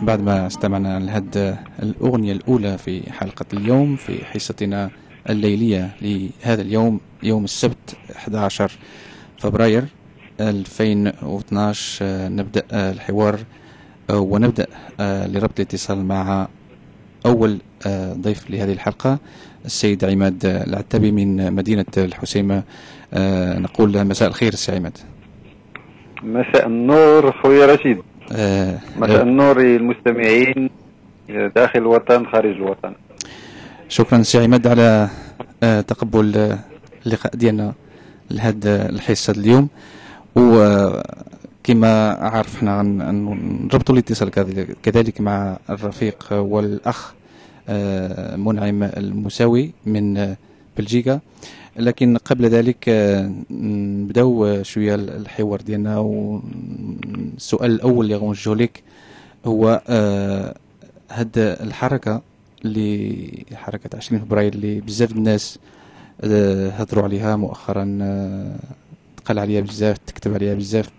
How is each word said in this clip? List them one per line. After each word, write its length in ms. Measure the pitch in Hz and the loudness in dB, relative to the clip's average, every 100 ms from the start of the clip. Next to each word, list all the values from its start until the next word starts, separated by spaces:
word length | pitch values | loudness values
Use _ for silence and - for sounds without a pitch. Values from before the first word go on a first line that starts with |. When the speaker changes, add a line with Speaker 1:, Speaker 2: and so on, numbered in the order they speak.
| 110 | 0
Speaker 1:
بعد 120 | 110 | 0
ما 260 | 101 98 92 | 0 0 -2
استمعنا 520 | - 101 98 98 95 | -4 -4 -2 -2 -4
لهاد 580 | 95 107 98 101 98 95 - - | -4 -6 -4 -4 -4 -6 -12 -10
الأغنية 500 | 107 - 131 123 104 | -8 -2 0 0 -2
الأولى 440 | 98 - 123 101 95 | -4 0 0 0 -6
في 340 | - 92 - | -8 -10 -10
حلقة 340 | - 95 - - | -10 -10 -10 -10
اليوم 420 | 101 104 127 143 135 | -6 0 2 2 -2
في 300 | - 90 - | -6 -10 -8
حصتنا 640 | 104 - 117 104 98 98 - - - - | -10 -10 -6 -4 -4 -6 -10 -20 -18 -6
الليلية 600 | 110 107 101 117 98 92 98 | -2 0 0 0 0 -4 -8
لهذا 600 | 104 98 95 - 120 113 | -6 -6 -6 -8 -2 -2
اليوم، 380 | 98 110 117 104 - - | 0 0 0 -2 -8 -8
يوم 200 | 110 110 | -2 -2
السبت 520 | 98 - 123 117 - - - - | -2 -2 -4 -4 -16 -20 -20 -16
أحد 200 | - 107 | -8 -4
عشر 360 | 101 - 101 - - - - - - - | -4 -2 -4 -4 -20 -20 -20 -20 -20 -6
فبراير 460 | 104 104 113 110 139 _ - - - - | -4 2 4 2 0 _ -20 -20 -20 -6
ألفين 720 | 107 104 95 - 110 104 104 - | -2 -2 -6 -2 0 2 0 -4
واثناش، 760 | - 98 - 101 104 104 - - | -8 -10 -6 -2 -2 -2 -8 -8
آه، 260 | 98 95 95 | -6 -6 -6
نبدأ، 360 | 101 98 110 - | -6 -4 -4 -4
آه، 200 | 107 95 | -4 -4
الحوار، 480 | 95 - 101 104 104 113 - - - - - - | -6 -6 0 0 0 -8 -20 -20 -20 -20 -20 -4
آه، 100 | 104 | -2
ونبدأ، 480 | 95 101 120 117 - - - - | 0 2 2 0 -6 -8 -20 -8
آه، 280 | 101 98 95 | -4 -4 -4
لربط 320 | 98 107 - | -2 -4 -4
الاتصال 460 | 98 95 - 98 95 | -6 -6 -6 -4 -2
مع 420 | 98 95 98 95 - - - - - - - 120 | -4 -2 -2 -4 -12 -20 -20 -20 -20 -20 -4 0
أول، 320 | 120 110 101 - _ 101 | 2 2 0 -8 _ -6
آه، 260 | 98 95 | -6 -6
ضيف 380 | 85 95 104 - | -4 -4 -4 -6
لهذه 220 | 98 98 | -6 -4
الحلقة، 460 | 95 - - 131 139 - - - - - | -2 -4 -2 -2 -2 -6 -20 -20 -16 -10
السيد 400 | - 107 101 95 | -2 0 0 0
عماد 400 | 98 98 92 95 | 2 2 0 -2
العتابي 680 | 92 87 98 - 110 107 | -2 -4 -6 -2 0 2
من 420 | 104 101 95 92 | 2 0 0 -2
مدينة 320 | 95 98 107 92 - | -2 0 -2 0 -2
الحسيمة. 680 | 92 87 - 101 98 98 95 - - - - | -2 -4 -4 -2 0 -2 -4 -16 -20 -20 -8
آه، 460 | - 95 92 90 92 | -2 0 0 0 -2
نقول 340 | 92 - 107 | -4 2 2
له 100 | 101 | 4
مساء 260 | 101 98 104 | 0 2 0
الخير 240 | - 117 | 2 -2
السي 220 | 101 - 95 | -2 -4 -4
عماد. 220 | 85 - - - - - - - - - - - - - | -6 -10 -20 -20 -20 -20 -20 -20 -20 -20 -20 -20 -20 -16
Speaker 2:
مساء 440 | 110 117 123 139 117 | -6 -4 2 2 2
النور 640 | 113 120 151 156 151 139 | 0 4 8 8 8 6
خويا 440 | 127 135 139 139 143 | 4 6 8 8 8
رشيد. 260 | - 98 - - - | 4 0 -4 -20 -10
Speaker 1:
آه، 480 | 110 104 98 95 - - - | 0 2 2 0 -4 -10 -2
Speaker 2:
مساء 220 | 110 107 | 4 4
Speaker 1:
آه، 20 | |
Speaker 2:
النور 380 | 120 131 139 131 | 6 6 6 6
المستمعين 1080 | 127 120 120 117 120 117 113 113 131 135 131 - - _ - - - | 6 4 2 0 0 2 4 4 4 0 -4 -6 -20 _ -20 -20 -10
داخل 500 | 104 101 113 120 123 | -4 0 2 2 2
الوطن 460 | 113 117 113 120 117 | 4 2 4 2 4
خارج 300 | 113 110 95 | 0 0 -2
الوطن. 380 | 95 98 95 98 - - - - - - - - - | -4 -6 -8 -12 -20 -16 -16 -16 -20 -20 -20 -20 -8
Speaker 1:
شكرا 340 | - 117 120 | 0 4 4
سي 220 | 110 123 | 4 4
عماد 240 | 117 123 120 | 6 6 6
على، 420 | 120 117 110 104 - - - - - | 6 6 6 2 -2 -18 -16 -18 -2
آه، 180 | 117 107 | 2 2
تقبل، 560 | 104 113 113 110 104 107 | 0 -4 0 2 4 4
آه، 220 | 107 104 - - - - 117 | 0 -2 -8 -20 -20 -10 -4
اللقاء 300 | 110 - 117 | -2 -4 0
ديالنا 380 | 117 107 104 - - - - - - | 0 2 -4 -8 -18 -20 -20 -20 -10
لهاد 340 | 104 113 107 104 | -2 -2 0 0
الحصة 680 | 101 98 101 - 107 - 101 | 0 0 -6 -2 -2 0 0
اليوم. 320 | 101 127 143 - - - - - - - | 6 6 4 -4 -20 -20 -20 -20 -2 4
وكما 1800 | 123 113 104 101 98 71 - - - - - _ - 117 113 110 107 | 8 8 8 6 2 0 -8 -14 -20 -20 -20 _ 2 4 6 6 2
عارف 480 | - 104 113 107 - | 0 -2 -2 -4 -2
حنا 220 | 107 101 | -2 0
غن-، 200 | 104 101 | 0 -2
غن-، 600 | - 101 104 104 90 90 | -2 -2 -2 -4 -4 -4
نربطوا 320 | - 131 - 131 | 0 0 4 2
الاتصال 360 | - 113 98 | 4 -2 -2
كذلك، 460 | - 95 95 92 - | -2 -2 -4 -6 -4
كذلك 380 | - 110 113 - | 0 2 0 -2
مع 360 | 104 101 98 92 - | -2 -2 -4 -8 -10
الرفيق 580 | 101 104 98 110 - - | -8 -8 -4 -6 -6 -4
والأخ، 840 | 104 101 104 104 104 120 117 - - _ - - - - | -2 0 0 -2 -4 -6 -6 -10 -20 _ -20 -20 -20 -6
آه، 640 | 104 101 95 92 92 92 104 | -4 -2 -4 -6 -8 -8 -6
منعم 480 | 104 107 101 101 | -4 -2 -2 -2
المساوي 880 | 101 - 101 101 101 - 117 120 151 - - | -2 -4 -6 -6 -6 0 2 2 0 -6 -4
من، 320 | 107 104 101 | -2 -2 -2
آه، 200 | 101 98 _ _ _ - | -4 -6 _ _ _ -10
بلجيكا. 420 | 104 120 120 139 - _ - - - - | -2 -2 0 -2 -4 _ -20 -20 -20 -2
لكن 420 | 117 117 123 117 | -2 2 2 2
قبل 280 | - 127 117 | 0 0 4
ذلك، 440 | 117 117 123 - | 4 2 0 0
آه، 420 | 110 104 98 98 95 - | 2 4 2 -2 -6 -10
نبداو، 920 | 58 107 104 101 101 101 104 127 117 104 | -8 -4 -4 -4 -4 -2 2 2 4 2
آه، 160 | 101 | 0
شويه 340 | 98 - 104 104 | -4 -2 0 0
ال-، 140 | 98 | -4
الحوار 520 | - 104 - 107 101 | -10 -12 -4 -4 -4
ديالنا. 360 | - 104 104 107 | -6 -4 -2 -2
والسؤال 1700 | 107 107 - 104 - - 87 - - - 87 98 95 - - - 123 | -2 -2 -4 -6 -10 -12 -12 -12 -10 -10 -10 -8 -10 -12 -6 -2 0
الاول 340 | 110 123 123 107 | 2 2 2 2
اللي 100 | 104 | -2
غنوجهه 380 | 104 101 110 | -4 -4 -4
لك 300 | 107 117 - _ - - - - _ 120 | 0 -2 -4 _ -20 -20 -20 -20 _ -4
هو، 360 | 110 110 113 - | 2 2 2 0
آه، 680 | 120 104 101 98 98 95 - _ _ - - _ | 0 0 0 -4 -4 -8 -12 _ _ -20 -20 _
هاد 260 | 113 113 113 | -8 -4 0
الحركه 840 | 107 90 110 95 127 135 110 110 - _ _ _ 110 | 0 -2 -10 -6 -4 -4 -4 -6 -8 _ _ _ -6
اللي 640 | 107 104 104 104 104 - - - | -4 -2 -4 -6 -8 -12 -16 -18
حركه 440 | 110 - 107 - 143 | -16 -12 -12 -12 -14
عشرين 240 | - 113 | -6 -6
فبراير 320 | 104 107 104 | 0 0 0
اللي 280 | 104 104 104 | -2 -6 -6
بزاف 300 | 107 104 117 | -8 -2 0
الناس، 480 | 110 110 107 - - _ - - - - _ | 0 0 0 -2 -16 _ -20 -20 -20 -20 _
آه، 460 | 104 104 101 95 95 | 0 2 2 0 -2
هضروا 340 | 101 107 107 | -4 -4 -2
عليها 320 | 101 101 107 107 | -2 -2 -2 -2
مؤخرا، 640 | 101 - - 98 98 101 | -4 -8 -6 -4 -4 -4
آه، 540 | 98 98 98 98 98 98 - - _ - _ - | -4 -4 -6 -8 -10 -12 -16 -20 _ -20 _ -20
تقال 220 | - 107 | -6 -4
عليها 220 | 104 104 | 0 -2
بزاف، 360 | 101 107 107 104 | -2 -2 -2 -2
تكتب 360 | - - 107 | -8 -8 -6
عليها 200 | 104 101 | -2 -2
بزاف. 360 | 101 101 110 107 | -4 -2 -2 -4